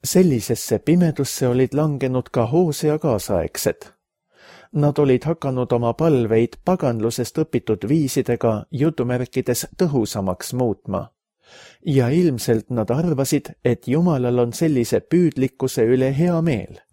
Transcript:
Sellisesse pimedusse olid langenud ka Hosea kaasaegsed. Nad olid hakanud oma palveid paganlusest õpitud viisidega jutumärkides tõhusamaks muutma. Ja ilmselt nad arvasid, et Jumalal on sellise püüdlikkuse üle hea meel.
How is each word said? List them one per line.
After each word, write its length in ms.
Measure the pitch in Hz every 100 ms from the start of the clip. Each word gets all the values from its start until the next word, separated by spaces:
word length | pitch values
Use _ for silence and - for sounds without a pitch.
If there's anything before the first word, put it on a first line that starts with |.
Sellisesse 720 | - 175 185 127 - 113 - 107
pimedusse 680 | - 175 170 143 139 - 127
olid 260 | 123 131 135
langenud 540 | 151 139 131 127 -
ka 140 | 131 113
Hosea 520 | 156 180 143 151 151
kaasaegsed. 840 | 160 107 - 95 80 - - - - _ _ _ _ _ - - -
Nad 260 | - 147 139
olid 280 | 143 127 147
hakanud 440 | 165 139 127 123
oma 200 | 120 117
palveid 640 | 117 165 135 113 113 117 -
paganlusest 760 | - 185 139 113 110 120 117 -
õpitud 460 | 156 123 - 107 104
viisidega 760 | 156 139 - 123 120 117 110 -
jutumärkides 960 | 131 151 160 120 123 123 131 123 120 - -
tõhusamaks 800 | 180 139 104 110 95 90 - 123
muutma. 540 | 123 98 - 95 - _ _ _ _ - - _ -
Ja 220 | 135 120
ilmselt 640 | 156 175 120 - 113 -
nad 200 | 123 107
arvasid, 600 | 123 170 139 135 147 - -
et 240 | 120 117 -
Jumalal 500 | 143 180 143 123 123
on 140 | 120
sellise 480 | 117 156 135 117 110
püüdlikkuse 840 | - 170 170 - 131 _ 131 -
üle 300 | 113 131 131 139
hea 240 | 175 170
meel. 400 | 165 117 - - _